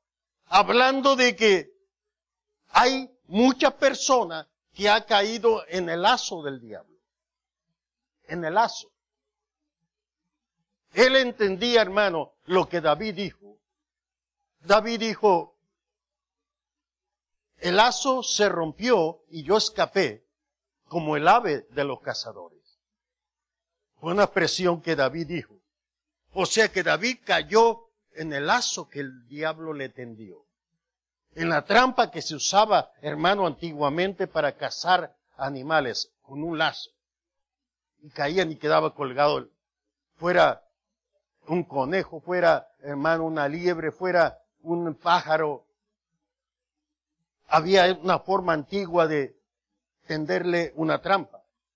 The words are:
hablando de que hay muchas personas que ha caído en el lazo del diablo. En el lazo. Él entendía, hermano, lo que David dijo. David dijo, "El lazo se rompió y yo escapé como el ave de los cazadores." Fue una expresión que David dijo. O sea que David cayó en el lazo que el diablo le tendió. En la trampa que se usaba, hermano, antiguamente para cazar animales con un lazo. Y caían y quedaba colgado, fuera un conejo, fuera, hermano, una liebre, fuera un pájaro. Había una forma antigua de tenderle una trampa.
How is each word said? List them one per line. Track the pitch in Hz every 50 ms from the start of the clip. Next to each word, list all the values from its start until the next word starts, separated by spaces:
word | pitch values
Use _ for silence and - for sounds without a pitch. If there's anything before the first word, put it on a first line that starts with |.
| _ _ _ _ _ _ _ _ _
hablando | - 180 185 180 185 214 240 254 262 269 269 254 277 269
de | 254 254 247 196
que | - 226 214 190 175 143 - _ _ _ _ _ _ _ _ _ _ _ _ _ _ _ _ _ _ _ _
hay | - 190 240 262 269 262 262 - _ _ _
muchas | _ 175 214 247 262 254 - 311 269 262
personas | - 294 269 277 - - 277 269 247 208 170 165 160 151 _ _ _ _ _ _
que | - 202 208
ha | 208 226 220
caído | - 226 202 202 220 226 226 196 233 220 202 160
en | 151 170 185 175 170
el | 165 175 180
lazo | 220 254 233 - - 196 165 147
del | 139 139 123
diablo. | 117 110 104 87 - _ _ _ _ _ _ _ _ _ _ _ _ _ _ _ _ _ _ _ _ _ _ _ _ _ _ _ _ -
En | 156 175 165
el | 156 170
lazo. | 214 233 - - - - _ _ _ _ _ _ _ _ _ _ _ _ _ _ _ _ _ _ _ _ _ _ _ _ _ _ _ _ _ _ _ _ _ _ _ _ _ _ _ _ _ -
Él | 190 254 254 262
entendía, | 269 254 247 - - 214 196 190 180 226 240 240 226 208
hermano, | 180 190 208 208 196 170 160 131 - _ _ _
lo | - 180 185 165 -
que | 175 170
David | 151 156 147 156 220 220 180
dijo. | 180 202 165 - _ 202 202 214 _ _ _ _ _ _ _ _ _ _ _ _ _ _ _ _ _ _ _ _ _
David | _ 170 202 214 208 233 233 214
dijo, | 226 220 - - - 208 180 165 151 - _ _ _ _ _ _ _ _ _ _ _ _ _ _ _ _ _ _ _ _ _ _ _ _ _ _ _ _ _ _ _ _ _ _ _ _ _ _ _ _ _
"El | _ - 175 180
lazo | 202 226 247 - - - 269 262 254 226
se | - - - 208 196
rompió | 175 170 165 156 - - 208 254 240 190 160 160 170 - _ _
y | 165 160 143
yo | 147 202
escapé | 220 214 - - 190 170 - - 196 175 123 104 - _ _ _ _ _ _ _ _ _ _ _ _ _ _
como | 156 170 156 156 151
el | 147 151
ave | 175 214 240 233 180 147 117 - _
de | 123 143 139
los | 143 127 -
cazadores." | - 139 117 - - 110 101 101 87 85 _ _ _ _ _ _ _ _ _ _ _ _ _ _ _ _ _ _ _ _ _ _ _ _ _ _ _ _ _ _
Fue | 151 165 180
una | 208 202
expresión | - - 190 170 - - - 180 175 170 165 -
que | 165 165
David | 139 135 127 135 165 165
dijo. | 143 175 151 - _ 104 _ _ _ _ _ _ _ _ _ _ _ _ _ _ _ -
O | 190 180
sea | - - 220 220 -
que | - 190 160
David | 165 151 156 202 247 254 - _
cayó | - 180 165 156 151 190 226 226 233 214 - - _ _ _ _ _ _
en | - 160 160 147
el | 139 143
lazo | 165 220 247 233 - - 190 156 _
que | - 143
el | 139 131 131 127 120 117
diablo | 139 147 156 160 156 160 160 160 151
le | 143 135 123
tendió. | _ 131 123 117 113 107 113 95 87 - _ _ _ _ _ _ _ _ _ _ _ _ _ _ _ _ _ _ _
En | 160 165 165
la | 160 147 143
trampa | - 202 233 254 262 247 - 226 -
que | - 165
se | - - 160
usaba, | 135 - - 190 202 220 214 196 160 - - _ _
hermano, | - 151 151 151 160 180 202 202 190
antiguamente | 165 135 - 170 170 151 147 147 139 147 170 185 196 185 - 190
para | - - 160 147 139 -
cazar | - 147 123 - - - 170 185 180 160 - _ _ _ _ _ -
animales | 135 139 143 131 131 156 160 156 139 120 101 - - _ _ _
con | _ _ 139 143 160
un | 170 165 151
lazo. | 160 147 - - - - _ _ _ _ _ _ _ _ _ _ _ _ _ _ _ _ _ _ _ _ _ _ _
Y | 147
caían | _ - 143 143 170 190 180 160 151
y |
quedaba | 120 151 151 156 156 156 151 -
colgado, | - 143 127 123 135 147 151 147 131 127 - _ _ _ _ _ _ _ _ _ _ _ _ _
fuera | _ 165 175 180 175 160 139 113 - _ _ _ _ _ _ _ _ _ _ _ _ _ _ _ _ _
un | - 165 180 -
conejo, | - 131 139 127 139 180 190 165 - 170 151
fuera, | _ 170 180 180 175 165 156 127 - _ _ _
hermano, | 135 143 143 139 147 160 165 165 160
una | 160 160 151 143 143
liebre, | 151 170 175 180 175 165 156 151 -
fuera | - 185 185 175 175 160 127 - - _ _ _ _
un | _ 165 170 175 170 165 147
pájaro. | _ - 175 175 175 - 147 160 156 156 151 143 120 _ _ _ _ _ _ _ _ _ _ _ _ _ _ _ _ _ _ _ _ _ _ _ _ _ _ _ _ _ _ _ _ _ _ _ _ _
Había | - 151 165 156 180 190 190 175 185 185
una | 156 160 185 170 143
forma | - 185 190 190 180 175 165
antigua | 151 135 - 190 202 196 170 165 175 160
de | 151 156 147 135 - - _ _ _ _ _ _ _ _ _ _ _ _ _ _
tenderle | - 156 156 151 156 185 185 175 180 175 175 165 143 -
una | 156 160 156 147 143
trampa. | - 170 196 190 135 - - - _ _ _ _ _ _ _